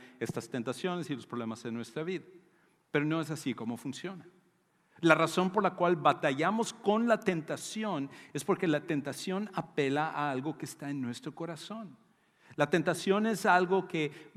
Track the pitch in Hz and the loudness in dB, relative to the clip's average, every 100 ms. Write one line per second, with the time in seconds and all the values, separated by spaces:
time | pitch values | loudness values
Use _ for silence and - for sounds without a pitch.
0 | - - 117 123 - 131 113 123 185 175 | -14 -8 -6 -6 -6 -6 -4 -4 -4 -4
1 | 147 127 113 120 113 110 120 117 113 156 | -6 -8 -8 -8 -6 -8 -8 -8 -8 -8
2 | 165 175 - - _ _ _ _ _ 147 | -6 -6 -10 -20 _ _ _ _ _ 0
3 | 151 160 151 147 139 113 117 117 143 123 | 2 0 -2 -4 -4 -4 -4 -6 -8 -8
4 | 175 180 - _ _ _ _ _ _ - | -10 -12 -18 _ _ _ _ _ _ 2
5 | 165 156 160 180 185 202 185 175 175 170 | 6 6 6 4 2 4 2 4 2 4
6 | 147 135 151 139 170 220 226 - 202 214 | 4 4 2 2 0 0 -2 -2 0 2
7 | 233 220 196 170 156 139 - 214 220 156 | 4 2 2 -2 -2 -6 -6 -6 -4 -4
8 | 135 - - 147 - 180 180 147 - 147 | -4 -10 -10 -6 -2 0 2 2 0 -2
9 | 143 - - 196 208 - - - 139 143 | -2 -6 -4 -4 -4 -6 -6 0 0 2
10 | 156 156 147 131 147 147 139 - 143 143 | 0 -2 -2 -2 -4 -6 -10 -10 -8 -6
11 | 123 117 151 - 165 151 - 220 196 127 | -6 -6 -10 -10 -10 -10 -12 -12 -14 -18
12 | _ _ _ _ - - 147 175 165 170 | _ _ _ _ -8 -2 2 4 2 0
13 | 196 202 220 208 208 180 180 190 185 165 | 2 2 2 2 6 6 6 2 2 -2
14 | 147 - - | -2 -4 -6